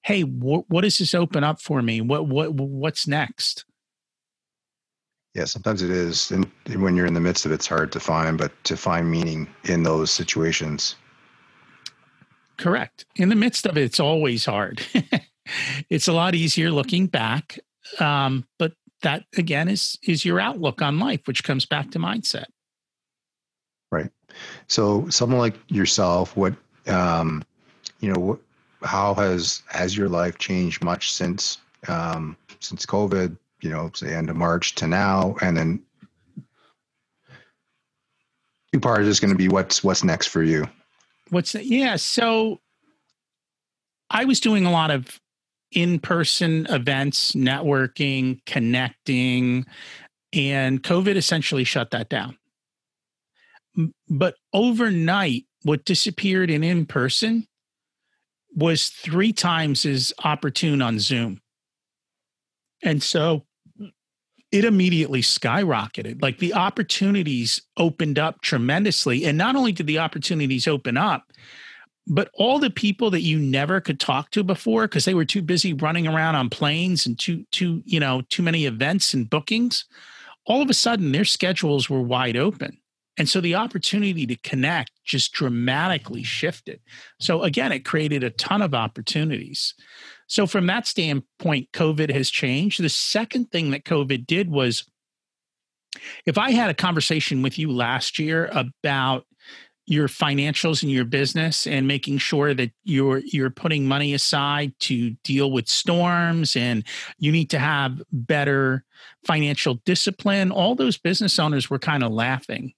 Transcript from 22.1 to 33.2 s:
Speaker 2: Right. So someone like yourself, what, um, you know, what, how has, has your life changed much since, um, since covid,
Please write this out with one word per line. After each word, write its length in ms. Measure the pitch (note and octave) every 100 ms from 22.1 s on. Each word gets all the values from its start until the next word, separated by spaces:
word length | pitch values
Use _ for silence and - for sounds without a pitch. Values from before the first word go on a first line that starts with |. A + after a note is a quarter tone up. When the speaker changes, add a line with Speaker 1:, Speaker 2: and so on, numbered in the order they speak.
| A3 - - - _ _ _ _ _ _ _ _ _ _ _ _ _ _
Speaker 2:
Right. 200 | E2 C2+ _ _ - - - -
So 400 | - G#2 G#2 E3+
someone 300 | - A#2+ B2+
like 160 | A#2 G#2 -
yourself, 680 | G2+ F#2 - F2+ F2 F2 -
what, 180 | F#2+ - _ _ -
um, 560 | F#2+ F2+ E2 D#2+ D#2 - _ _ _ - _
you 100 | G#2+
know, 80 | F#2
what, 200 | F2+ B2+ _ _ _ _
how 300 | - G2 G2+
has, 500 | G2 G2+ F2+ D#2+ - -
has 260 | - F#2 G2+
your 140 | G2
life 280 | F2 F2 -
changed 460 | - F#2 F2+ D#2+
much 280 | F2 F2 -
since, 460 | - F2 F#2+ - - _ _ -
um, 480 | E2+ E2+ D#2+ D#2 D#2 _ -
since 260 | - - -
covid, 520 | G#2 G#2 F#2+